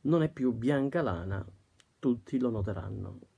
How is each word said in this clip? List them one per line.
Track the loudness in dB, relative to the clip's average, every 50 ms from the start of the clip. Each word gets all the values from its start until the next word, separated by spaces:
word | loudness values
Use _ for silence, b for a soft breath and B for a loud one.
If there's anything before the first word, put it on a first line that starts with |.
non | 0 2 4 4
è | 4 2
più | 0 0 0 0
bianca | 0 2 2 2 2 2 2 2 0 0
lana, | 0 0 0 -2 -2 -4 -4 -4 -6 -8 -12 -20 _ _ _ _ _ _ _ _
tutti | 0 0 0 0 -2 -4 -2 0
lo | 0 0
noteranno. | 0 0 -2 -2 -4 -4 -6 -6 -6 -6 -8 -8 -10 -14 -18 -20 _